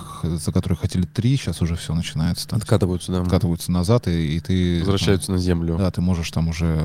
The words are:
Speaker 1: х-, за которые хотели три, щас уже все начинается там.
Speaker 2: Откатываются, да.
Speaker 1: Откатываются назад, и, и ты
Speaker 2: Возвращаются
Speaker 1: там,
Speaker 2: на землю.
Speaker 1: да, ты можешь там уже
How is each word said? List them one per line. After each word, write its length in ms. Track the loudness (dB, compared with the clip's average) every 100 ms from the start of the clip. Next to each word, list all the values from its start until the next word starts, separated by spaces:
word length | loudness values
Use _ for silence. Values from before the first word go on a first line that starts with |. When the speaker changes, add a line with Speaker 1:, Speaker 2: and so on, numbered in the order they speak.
| -12 -8
Speaker 1:
х-, 140 | -4 -4
за 160 | -2
которые 260 | 0 0 0
хотели 280 | 0 0 -2
три, 320 | 0 0 0
щас 240 | -2 -2
уже 160 | -2 -2
все 180 | -2 -2
начинается 500 | -2 -2 -2 -2 -4
там. 120 | -4
Speaker 2:
Откатываются, 540 | 2 2 2 -2 -2
да. 80 | -2
Speaker 1:
Откатываются 500 | 2 2 2 -2 0
назад, 380 | 0 2 2 2
и, 260 | 0 0 -2
и 40 |
ты 380 | 0 0 2 2
Speaker 2:
Возвращаются 480 | 2 2 2 2 2
Speaker 1:
там, 100 | 0
Speaker 2:
на 40 |
землю. 360 | 2 0 0 0
Speaker 1:
да, 120 | 0
ты 120 | 0
можешь 280 | 0 0 -2
там 180 | -2 -2
уже 280 | 0 0 2